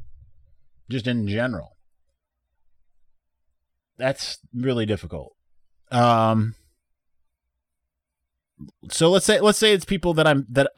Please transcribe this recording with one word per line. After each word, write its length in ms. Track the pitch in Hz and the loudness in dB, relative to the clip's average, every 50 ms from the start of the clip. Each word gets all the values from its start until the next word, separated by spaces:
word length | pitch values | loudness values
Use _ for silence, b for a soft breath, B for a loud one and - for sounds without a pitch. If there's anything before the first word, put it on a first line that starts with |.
| - - - - - - - - _ _ _ _ _ _ _ _ _ - | -16 -18 -18 -20 -20 -20 -20 -20 _ _ _ _ _ _ _ _ _ -8
just 180 | 123 131 104 123 | -8 -6 -4 -4
in 180 | 120 117 104 | -4 -2 -2
general? 500 | 101 101 110 123 127 113 80 - - _ _ _ _ _ _ _ _ _ _ _ _ _ _ _ _ _ _ _ _ _ _ _ _ _ _ _ _ _ _ _ _ _ _ _ _ _ _ _ _ _ _ _ _ _ _ | -4 -4 -4 -4 -4 -6 -8 -12 -14 _ _ _ _ _ _ _ _ _ _ _ _ _ _ _ _ _ _ _ _ _ _ _ _ _ _ _ _ _ _ _ _ _ _ _ _ _ _ _ _ _ _ _ _ _ _
That's 400 | 127 131 139 - - - - - _ - - | -6 -6 -4 -6 -8 -12 -12 -14 _ -14 -10
really 320 | 120 123 135 123 117 110 | -6 -4 -2 -2 -2 -2
difficult. 480 | 107 107 90 - 80 87 76 67 - _ _ _ _ _ _ _ _ _ _ _ _ | -2 -2 -4 -6 -10 -12 -12 -14 -16 _ _ _ _ _ _ _ _ _ _ _ _
Um, 640 | 127 120 120 120 117 113 113 110 110 110 110 110 107 _ _ _ _ _ _ _ _ _ _ _ _ _ _ _ _ _ _ _ _ _ _ _ _ _ _ _ _ _ _ _ _ _ _ _ _ _ _ _ _ _ 73 69 _ _ - - | 0 2 4 4 4 4 4 2 2 2 0 -2 -6 _ _ _ _ _ _ _ _ _ _ _ _ _ _ _ _ _ _ _ _ _ _ _ _ _ _ _ _ _ _ _ _ _ _ _ _ _ _ _ _ _ -20 -20 _ _ -18 -12
so 200 | - - 165 170 | -4 2 2 4
let's 160 | 190 190 - | 4 4 2
say, 140 | - 214 - | 2 2 4
let's 180 | 202 214 208 - | 4 2 2 4
say 140 | 220 214 208 | 2 2 2
it's 120 | 180 - | 2 0
people 300 | - 196 170 - 175 165 | -4 -6 -2 -2 -2 0
that 120 | 160 156 | 2 4
I'm, 200 | 156 147 139 131 107 | 4 4 2 0 -2
that 220 | 120 139 139 135 _ | 0 0 0 0 _